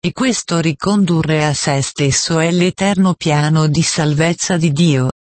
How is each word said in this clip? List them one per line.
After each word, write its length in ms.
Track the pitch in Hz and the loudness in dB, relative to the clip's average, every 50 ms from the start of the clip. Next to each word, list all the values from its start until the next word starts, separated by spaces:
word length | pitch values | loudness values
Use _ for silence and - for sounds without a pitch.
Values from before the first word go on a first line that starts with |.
E 120 | - 175 | -4 -6
questo 480 | - - 247 262 226 - - - 175 170 | -4 -2 -2 -2 -2 -2 -4 -2 -2 0
ricondurre 840 | 156 165 151 - - 185 202 208 196 165 175 160 151 147 156 156 151 | 0 0 -2 -2 -2 -2 2 2 2 2 2 0 0 0 0 0 0
a 100 | 151 143 | 0 -2
se 280 | - - - 143 139 | -2 -2 -2 -2 -2
stesso 560 | 135 - - - 143 139 131 - - - 170 165 | -2 -4 -4 -2 0 0 0 0 -2 -2 0 0
è 140 | 160 170 | 0 0
l'eterno 640 | 175 180 175 185 175 - 190 196 202 185 190 185 170 | 2 2 0 0 0 0 -2 0 2 2 2 0 0
piano 520 | _ - 165 147 147 147 151 160 160 156 | _ -2 0 0 2 2 2 2 2 2
di 160 | 156 147 160 | 2 2 0
salvezza 760 | 165 - - - 160 151 147 143 160 170 170 - - - 190 | 0 0 0 -2 0 0 0 0 0 0 0 -4 -4 -2 -2
di 140 | 170 160 170 | 0 0 0
Dio, 380 | 143 139 175 170 143 131 127 131 - _ _ _ _ | 2 2 2 2 2 2 0 -2 -4 _ _ _ _